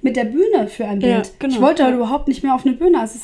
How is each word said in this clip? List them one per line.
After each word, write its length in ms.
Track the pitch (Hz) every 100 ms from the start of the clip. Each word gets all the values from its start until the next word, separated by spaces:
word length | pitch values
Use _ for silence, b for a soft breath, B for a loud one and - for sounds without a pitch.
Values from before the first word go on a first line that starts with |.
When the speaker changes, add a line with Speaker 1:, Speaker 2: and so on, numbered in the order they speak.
Speaker 1:
mit 140 | 262 247
der 80 |
Bühne 440 | 220 269 427 403 208
für 200 | - 214
ein 140 | 202
Speaker 2:
Ja, 140 | 240 233
Speaker 1:
Bild? 180 | - -
Speaker 2:
genau. 160 | 277 247
Speaker 1:
Ich 60 |
wollte 200 | 262 294
Speaker 2:
Ja. 40 | 262
Speaker 1:
halt 80 | 247
überhaupt 300 | 226 285 285
nicht 160 | 262
mehr 120 | 277 262
auf 100 | 269
eine 80 | 247
Bühne. 240 | 349 311
Also 200 | 226 220